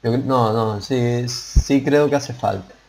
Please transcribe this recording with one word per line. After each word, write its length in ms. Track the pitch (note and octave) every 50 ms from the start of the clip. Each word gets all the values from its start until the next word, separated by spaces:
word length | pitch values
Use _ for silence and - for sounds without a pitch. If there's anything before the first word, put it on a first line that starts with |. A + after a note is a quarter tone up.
| -
Yo 80 | A#2
cre-, 120 | A2+ B2+ C3
no, 300 | C3+ C3+ B2+ A#2 A2 G#2+
no, 280 | A#2 A2+ A2 G#2+ G2+
sí, 460 | G2 - C3+ B2+ A#2+ A#2+ A#2+ A#2+ B2 B2
sí 540 | B2 - - - - - - - C#3 C#3 B2+
creo 260 | - C#3 D3 D3 C#3+
que 60 | C#3+
hace 180 | C#3 - - B2
falta. 400 | - - G#2+ G2+ G2 F#2+ - - _ _